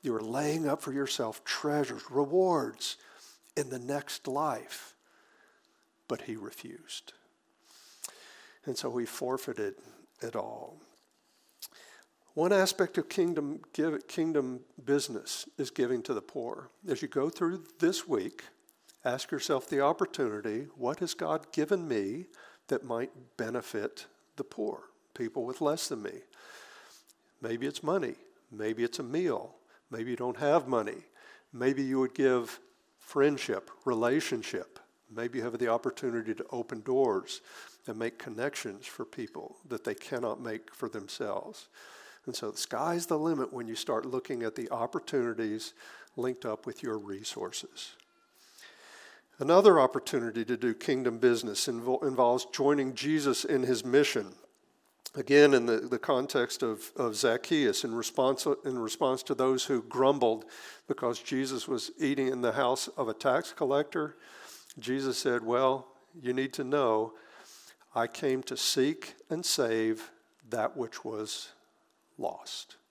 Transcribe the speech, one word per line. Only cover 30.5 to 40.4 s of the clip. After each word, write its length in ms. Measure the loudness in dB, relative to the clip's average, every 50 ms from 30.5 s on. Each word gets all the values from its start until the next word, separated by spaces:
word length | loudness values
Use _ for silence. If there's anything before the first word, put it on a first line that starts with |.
| 4 4 4 4
money. 380 | 0 0 0 0 -6 -10 -14 _ _ -20 -20 -20 -20 -20 _ _
Maybe 320 | -8 0 0 2 2 2 0
you 160 | 0 2 2
would 160 | 2 2 2
give 460 | 4 4 4 4 4 2 -2 -10 -14 -18 _ _ _ _ _ _ _
friendship, 720 | -20 -6 2 4 4 4 4 2 -2 -4 -4 -4 -4 -10 -20 -6 -2
relationship. 920 | 0 2 2 2 2 2 2 0 0 -2 -4 -4 -4 -6 -6 -6 -8 -16 -20 -20 _ _ _ _ _
Maybe 280 | -10 -6 -6 -4 -4 -4
you 60 | -4
have 140 | -4 -4 -2
the 100 | 0 2
opportunity 640 | 2 2 0 -2 -4 -2 -4 -4 -2 -2 -2 -4 -4
to 120 | -4 -6 -8
open 320 | -6 -6 -6 -6 -8 -10 -4
doors 580 | 0 2 4 4 4 4 0 0 -4 -10 -12 -12 -18 -20 -18 -18 -20 -20 -18 _ -10
and 100 | -6 -4
make 200 | -4 -6 -6 -8
connections 640 | -14 -12 -6 -4 -4 -4 -4 -4 -10 -10 -10 -12 -14
for 180 | -16 -12 -12 -12
people 540 | -12 -8 -10 -10 -10 -10 -12 -12 -12 -16 -18 _
that 180 | -10 -10 -6 -4
they 140 | -6 -6
cannot 440 | -6 -8 -6 -6 -4 -2 -4 -4 -4